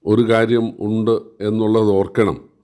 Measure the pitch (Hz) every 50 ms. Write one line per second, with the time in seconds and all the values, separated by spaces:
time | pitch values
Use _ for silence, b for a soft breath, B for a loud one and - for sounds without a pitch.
0 | _ - 104 113 120 110 113 113 113 113 120 117 113 113 - - - 104 107 110
1 | 110 110 113 107 - - - _ 98 104 107 110 110 107 110 110 110 104 101 95
2 | 98 92 - - 113 - - - - - _ _